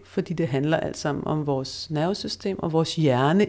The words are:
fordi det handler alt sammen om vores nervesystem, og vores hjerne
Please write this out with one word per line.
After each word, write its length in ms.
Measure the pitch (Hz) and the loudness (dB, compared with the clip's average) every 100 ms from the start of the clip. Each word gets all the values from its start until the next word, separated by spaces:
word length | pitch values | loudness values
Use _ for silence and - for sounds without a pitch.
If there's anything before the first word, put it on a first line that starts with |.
| - | -8
fordi 280 | - - | -6 -4
det 140 | 170 165 | -2 0
handler 300 | 135 151 160 | 0 2 0
alt 200 | - - | -2 -4
sammen 300 | - 147 - | -4 -4 -2
om 180 | 151 143 | -2 0
vores 460 | 135 135 - - | -2 -4 -8 -6
nervesystem, 680 | 151 170 202 220 - 196 190 | -2 -2 -2 -6 -6 -6 -4
og 120 | 170 | 0
vores 220 | 160 160 - | 0 0 2
hjerne 500 | 151 123 143 190 | 4 4 6 4